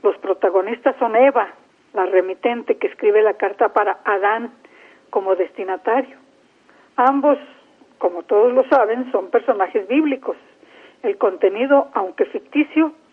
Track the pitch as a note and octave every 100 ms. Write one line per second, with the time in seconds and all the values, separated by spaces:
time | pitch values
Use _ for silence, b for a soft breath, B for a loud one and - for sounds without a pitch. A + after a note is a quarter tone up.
0 | G#3 - F#3+ F#3 G3 F#3 F#3+ A#3 - -
1 | A#3 A3 C4+ A#3+ G3 - _ _ _ G#3+
2 | F#3 F#3+ F#3 F#3 A#3+ A#3+ - - G#3+ -
3 | G#3+ G#3 G#3+ G3+ G3 G3+ A3+ - G3+ -
4 | - G3+ G3+ A3 A#3 _ b b b b
5 | b - F#3+ F#3 F#3 - F#3+ F#3 - A#3
6 | B3+ - _ _ _ _ b b b -
7 | B3+ C#4 C#4+ C#4+ - - _ _ _ _
8 | F3+ F3 - G#3 A#3+ B3 C4 C#4+ G#3+ A#3+
9 | B3+ G3+ F#3+ A#3+ A#3+ G#3+ - A3+ F#3+ C4+
10 | D#4 C4+ - - _ _ b b b b
11 | A#3 G3 G#3+ F#3 G3 G3 C4+ C#4 C4+ -
12 | F#3+ - C4 A3 - C#4+ D4+ - D#4 -
13 | _